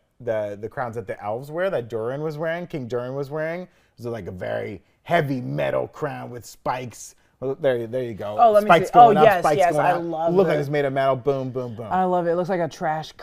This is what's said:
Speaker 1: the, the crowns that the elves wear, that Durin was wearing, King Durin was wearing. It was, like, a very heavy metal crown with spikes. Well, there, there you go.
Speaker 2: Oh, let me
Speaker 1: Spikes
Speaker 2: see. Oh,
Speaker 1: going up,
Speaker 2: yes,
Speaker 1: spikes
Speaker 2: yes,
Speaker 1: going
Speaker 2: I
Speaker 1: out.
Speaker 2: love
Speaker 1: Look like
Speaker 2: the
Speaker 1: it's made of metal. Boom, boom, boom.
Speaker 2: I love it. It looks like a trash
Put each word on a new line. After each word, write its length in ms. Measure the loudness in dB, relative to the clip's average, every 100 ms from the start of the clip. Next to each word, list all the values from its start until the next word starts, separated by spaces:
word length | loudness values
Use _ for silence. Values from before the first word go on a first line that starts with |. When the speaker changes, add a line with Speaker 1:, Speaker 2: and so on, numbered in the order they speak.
| _ _
Speaker 1:
the, 360 | -6 -4 -4 -8
the 100 | -12
crowns 260 | -8 -8 -8
that 100 | -10
the 160 | -10
elves 300 | -8 -8 -8
wear, 180 | -4 -4
that 180 | -4 -6
Durin 340 | -6 -6 -6
was 140 | -6 -6
wearing, 260 | -6 -6 -8
King 220 | -10 -6
Durin 260 | -6 -6
was 160 | -8 -6
wearing. 340 | -6 -6 -6
It 340 | -12 _ _ _
was, 80 | -10
like, 180 | -8 -10
a 40 |
very 500 | -10 -6 -6 -6 -12 _ _
heavy 360 | -2 0 0 -4
metal 460 | -6 -4 -2 -2 -4
crown 420 | -8 -8 -8 -12
with 140 | -14 -18
spikes. 680 | -10 -8 -6 -8 -14 -20 _ _ _
Well, 160 | -8 -2
there, 260 | 0 0 -2
there 160 | -6
you 120 | -6 -8
go. 220 | -8 4
Speaker 2:
Oh, 120 | 6
let 120 | 6
me 60 | 6
Speaker 1:
Spikes 180 | 4 6
Speaker 2:
see. 40 | 10
Oh, 100 | 10
Speaker 1:
going 100 | 10
up, 80 | 6
Speaker 2:
yes, 180 | 6
Speaker 1:
spikes 140 | 2 4
Speaker 2:
yes, 140 | 4
Speaker 1:
going 120 | 4 2
Speaker 2:
I 60 |
Speaker 1:
out. 120 | 2
Speaker 2:
love 300 | -2 -2 0
Speaker 1:
Look 140 | 2 2
like 80 | 2
Speaker 2:
the 60 |
Speaker 1:
it's 80 | 0
made 160 | 0 0
of 80 |
metal. 220 | 0 0 0
Boom, 340 | 0 -2 -4
boom, 240 | -6 -8 -10
boom. 120 | -4
Speaker 2:
I 140 | -2 0
love 200 | 0 0
it. 60 |
It 40 | -2
looks 120 | -2
like 120 | -2
a 80 | -4
trash 420 | -4 -4 -4 -8 -16